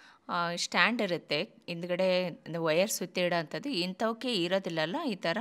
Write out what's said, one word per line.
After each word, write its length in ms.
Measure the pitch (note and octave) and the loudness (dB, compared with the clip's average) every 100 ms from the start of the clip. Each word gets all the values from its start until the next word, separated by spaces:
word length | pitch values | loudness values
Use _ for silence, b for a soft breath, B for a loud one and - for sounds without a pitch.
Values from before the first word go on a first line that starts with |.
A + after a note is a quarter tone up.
| B B - | B B -6
ಆ, 280 | F3+ E3+ F3 | -2 -2 -2
ಸ್ಟ್ಯಾಂಡ್ 460 | - G3 F3+ A#3 | 0 4 4 4
ಇರುತ್ತೆ, 400 | G#3 E3 - D3 | 0 -2 -2 -2
ಹಿಂದ್ಗಡೆ 880 | G3+ - - E3+ F3 F3+ F#3+ F3+ F3+ D#3 - E3 | -2 -8 -10 -8 -4 0 2 2 0 -4 -8 -2
ವೈರ್ 320 | E3 D#3 G3 | 2 4 2
ಸುತ್ತಿ 300 | - F3 - | 0 -4 0
ಇಡೋ 200 | F3 F3 | 2 2
ಅಂಥದ್ದು. 280 | D#3 D#3 C#4+ | -2 -6 -4
ಇಂಥವಕ್ಕೆ 680 | A3 F3+ F#3 A3 A3+ B3+ A3+ | -2 -2 -2 -2 -2 -2 0
ಇರೋದಿಲ್ಲಲ್ಲ, 520 | E3+ F#3+ F#3+ E3 D#3 A#3 E4 | 2 0 0 0 0 0 -2
ಈ 80 | |
ಥರ 240 | G3 E3+ E3+ | -2 -2 -2